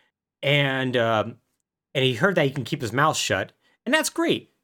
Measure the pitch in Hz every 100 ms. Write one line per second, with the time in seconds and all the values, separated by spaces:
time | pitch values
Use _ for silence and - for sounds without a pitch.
0 | _ _ _ _ 139 147 143 131 131 123
1 | 113 110 107 - _ _ _ _ _ 139
2 | 131 113 190 175 139 139 113 147 117 123
3 | 156 127 - 98 110 _ _ _ - 311
4 | - - 330 139 - _